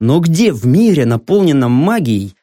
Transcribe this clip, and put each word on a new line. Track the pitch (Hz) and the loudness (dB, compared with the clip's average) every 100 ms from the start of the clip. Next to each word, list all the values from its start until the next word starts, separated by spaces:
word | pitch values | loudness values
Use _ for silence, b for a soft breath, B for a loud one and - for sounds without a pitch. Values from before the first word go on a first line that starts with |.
Но | 113 160 | 0 0
где | 165 160 226 | 2 0 0
в | 117 120 | 0 0
мире, | 165 226 156 117 | 2 2 2 0
наполненном | 117 - 202 180 139 120 | -2 -2 0 2 0 0
магией, | 123 175 233 131 104 98 - | 0 0 -2 -2 -4 -6 -14